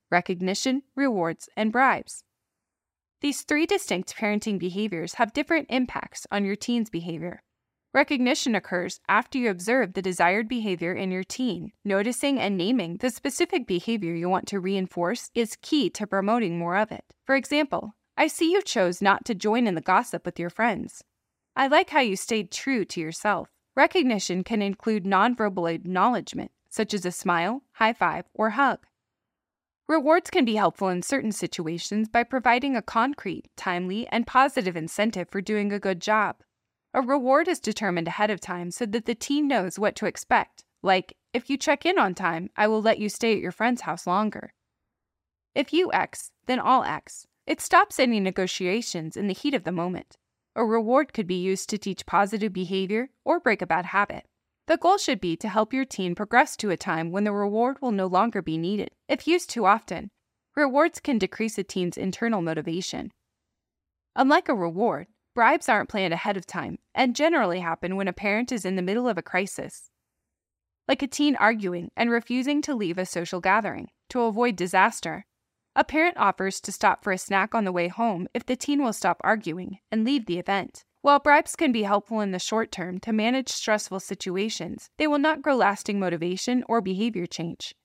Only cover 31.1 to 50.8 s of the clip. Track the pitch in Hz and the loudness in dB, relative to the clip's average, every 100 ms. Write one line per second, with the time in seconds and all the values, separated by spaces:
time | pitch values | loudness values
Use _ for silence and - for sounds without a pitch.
31.1 | 277 220 - 170 - 160 170 - 208 220 | -2 -2 -4 -6 -4 -6 -6 -4 -2 0
32.1 | 240 233 262 240 247 277 247 - 226 262 | 0 0 2 4 4 2 -2 -2 0 0
33.1 | 285 202 160 - - 190 175 180 208 240 | -2 -8 -8 -10 -8 -4 -4 -4 -6 -4
34.1 | 233 233 254 269 262 185 170 160 - 220 | -4 2 4 4 2 -2 -4 -6 -2 -2
35.1 | 190 170 196 190 214 202 202 202 180 214 | -2 -6 -6 -2 -2 0 -2 -2 -2 2
36.1 | 214 196 - _ _ _ _ _ 247 247 | 2 2 -4 _ _ _ _ _ -2 2
37.1 | 285 247 277 339 330 - - 202 175 165 | 2 4 4 4 -2 -4 -2 -2 -2 -2
38.1 | - 214 190 - 180 175 - 233 226 240 | -2 -2 -2 -6 -8 -8 -6 -4 -4 -4
39.1 | 226 - 285 285 240 190 190 202 - 190 | -6 -2 0 2 0 0 0 -2 0 -4
40.1 | - - 226 - - _ - 190 190 - | -4 0 0 0 -10 _ -4 2 2 2
41.1 | - _ 247 - 277 - 285 330 381 196 | -16 _ -6 -4 -2 0 2 2 2 2
42.1 | 175 180 165 185 - 214 220 214 - 208 | 0 -2 -2 -6 0 2 4 2 2 0
43.1 | - 226 214 180 - 240 240 - 170 - | -2 0 0 -2 -2 0 0 -4 -6 -2
44.1 | 190 214 - - _ _ _ _ _ _ | 0 0 -4 -16 _ _ _ _ _ _
45.1 | _ _ _ _ - - 311 370 190 - | _ _ _ _ -4 0 2 2 0 -2
46.1 | - - _ - 254 - 254 - 151 - | -8 -16 _ -4 0 4 2 2 -6 -10
47.1 | - - _ - 320 - 370 415 - 254 | -20 -20 _ -6 -6 4 4 6 2 2
48.1 | 220 190 185 185 - 180 220 - 175 160 | 4 0 0 -2 -2 -2 -2 -4 -6 -8
49.1 | - 202 190 285 269 170 180 180 175 - | -4 -4 -2 -2 -2 -2 -4 -4 -6 -10
50.1 | _ _ _ _ - 226 226 | _ _ _ _ -2 2 2